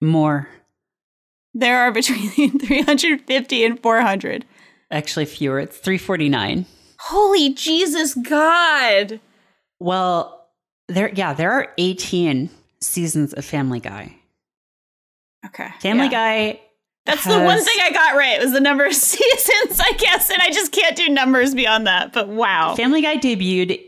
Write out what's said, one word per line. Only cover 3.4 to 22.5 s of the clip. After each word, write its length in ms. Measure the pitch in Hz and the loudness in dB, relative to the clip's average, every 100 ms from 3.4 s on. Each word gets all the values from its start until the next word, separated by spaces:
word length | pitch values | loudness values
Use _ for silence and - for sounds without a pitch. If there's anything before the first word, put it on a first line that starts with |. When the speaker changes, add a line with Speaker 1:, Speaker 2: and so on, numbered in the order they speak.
| 262 247 | -2 0
Speaker 2:
and 180 | 226 233 | 0 0
four 200 | 233 226 | 2 2
hundred. 440 | 214 196 202 - - _ _ _ _ | 2 0 -4 -8 -10 _ _ _ _
Speaker 1:
Actually, 340 | 151 151 - 147 | -8 -6 -4 -6
fewer. 340 | - 143 135 | -4 -4 -2
It's 180 | - - | -6 -8
three 200 | - 185 | -4 -4
forty-nine. 680 | - 185 147 131 98 180 180 _ _ - | -2 -2 0 0 -2 -4 -6 _ _ -18
Speaker 2:
Holy 540 | - 381 415 392 285 | -4 2 4 4 2
Jesus 600 | 269 294 320 359 320 311 | -2 -2 -2 -2 -2 -4
God. 1040 | 254 240 294 311 339 339 294 247 196 202 214 _ _ _ _ _ - | -4 -2 2 2 2 2 2 2 2 0 -6 _ _ _ _ _ -10
Speaker 1:
Well, 680 | 175 185 180 170 - - _ _ _ _ - | -4 -2 0 0 -4 -10 _ _ _ _ -8
there, 220 | 180 214 | -4 -2
yeah, 200 | 196 180 | -2 -4
there 180 | 139 170 | -2 0
are 220 | 262 - - | -2 -2 -2
eighteen 720 | 180 180 - 180 170 131 151 - _ _ | -2 -4 -4 0 0 0 -4 -10 _ _
seasons 520 | - - 170 156 143 | -8 -4 -2 -2 -2
of 120 | 143 135 | -6 -8
Family 340 | 147 131 123 | -4 -4 -6
Guy. 380 | 113 101 - - _ _ _ _ _ _ _ _ _ _ _ _ - | -8 -14 -16 -20 _ _ _ _ _ _ _ _ _ _ _ _ -20
Speaker 2:
Okay, 220 | - - - | -14 -16 -8
Speaker 1:
Family 240 | 196 233 277 | -2 0 0
Speaker 2:
yeah. 60 | |
Speaker 1:
Guy 500 | 247 226 220 214 220 _ _ _ _ - | 0 0 0 -2 -6 _ _ _ _ -4
Speaker 2:
That's 160 | 294 | -2
the 80 | - 427 | 0 2
one 180 | - 381 | 4 2
Speaker 1:
has 80 | 392 | 2
Speaker 2:
thing 120 | 415 | 2
I 100 | 359 | 2
got 240 | 285 320 269 | 2 2 4
right, 240 | 269 226 | 2 2
was 120 | 262 | 0
the 80 | 262 | 2
number 260 | 277 277 285 | 2 2 2
of 80 | |
<laughs> 0 | |
seasons, 880 | 302 - - 494 539 - 427 - - | 2 0 2 2 2 2 2 0 0
I 140 | - 427 | 0 2
guess, 320 | 466 349 - | 2 2 0
and 100 | 392 | 0
I 120 | 349 | 0
just 200 | 311 359 | 0 -2
can't 240 | - 330 320 | 0 0 0
do 140 | 339 | 0
numbers 460 | 277 262 262 262 262 | 2 2 2 2 2
beyond 320 | 233 220 214 | 2 2 2
that, 260 | 180 - | 0 0
but 140 | 240 202 | -4 -4
wow. 460 | 220 220 | -2 0